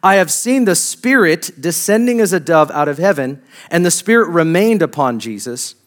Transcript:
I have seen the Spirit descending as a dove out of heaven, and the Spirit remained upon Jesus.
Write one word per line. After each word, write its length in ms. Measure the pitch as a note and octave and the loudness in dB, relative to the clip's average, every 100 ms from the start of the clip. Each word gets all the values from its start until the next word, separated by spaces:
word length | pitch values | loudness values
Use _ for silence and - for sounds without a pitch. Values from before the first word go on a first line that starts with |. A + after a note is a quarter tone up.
I 120 | F#3+ G3 | 4 2
have 140 | E3+ | 2
seen 360 | - A#3 C4 G#3+ | -2 -2 0 2
the 100 | E3+ | 0
Spirit 760 | - - - C4+ F3 D#3 - - | -4 -6 0 2 2 0 -4 -8
descending 600 | E3+ E3 - G#3+ A#3+ A#3 | -6 -4 0 0 2 0
as 140 | G#3 | 0
a 80 | F#3 | 0
dove 280 | C#3+ D#3+ D3+ | 2 2 2
out 180 | D#3 D3 | 0 -4
of 80 | C#3+ | 0
heaven, 440 | F#3+ C#3+ C3 C#3 _ - - | 0 0 -4 -8 _ -20 -4
and 140 | E3+ F3 | 0 0
the 40 | |
Spirit 380 | - - A#3 F3+ | -2 2 2 2
remained 540 | E3+ D#3+ E3+ A3 G#3+ | 0 2 2 2 2
upon 380 | D#3+ D3+ C3+ A#2 | -2 0 -2 -2
Jesus. 560 | A#2 G#2 B2 B2 - _ | -8 -10 -10 -10 -12 _